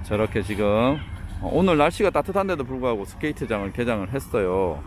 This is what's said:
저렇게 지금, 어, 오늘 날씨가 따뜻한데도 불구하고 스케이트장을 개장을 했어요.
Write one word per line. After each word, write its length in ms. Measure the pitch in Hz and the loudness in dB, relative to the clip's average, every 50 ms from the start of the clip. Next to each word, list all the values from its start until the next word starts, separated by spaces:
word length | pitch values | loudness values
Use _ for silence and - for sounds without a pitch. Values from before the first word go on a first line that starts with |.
| - | -4
저렇게 380 | - 107 104 110 104 - 113 | -2 0 0 0 0 0 -2
지금, 580 | 98 98 107 95 104 104 101 107 117 131 147 151 - - - - - - - - | -2 -2 -2 0 2 2 4 4 4 2 2 0 -4 -10 -12 -12 -10 -10 -8 -8
어, 80 | - 87 - | -6 -2 2
오늘 240 | 220 185 190 170 147 | 4 4 4 6 6
날씨가 320 | 143 160 175 - 214 185 | 4 4 4 2 2 2
따뜻한데도 560 | - 151 143 - 180 196 190 196 185 151 135 | 2 2 0 2 0 0 2 0 0 -2 -2
불구하고 400 | 120 131 131 123 127 117 104 98 | -4 -4 -2 0 0 0 0 -2
스케이트장을 680 | 95 - - - 151 143 - 139 107 113 104 98 98 | -8 -8 -6 -4 -4 -4 -4 -4 -2 -2 -2 -2 -4
개장을 380 | 92 - 120 120 117 107 95 92 | -4 -2 0 0 0 -2 -2 -4
했어요. 720 | 120 135 - - - 120 98 90 90 95 95 90 80 73 73 | -4 -6 -6 -2 0 0 2 2 2 2 2 0 -2 -4 -8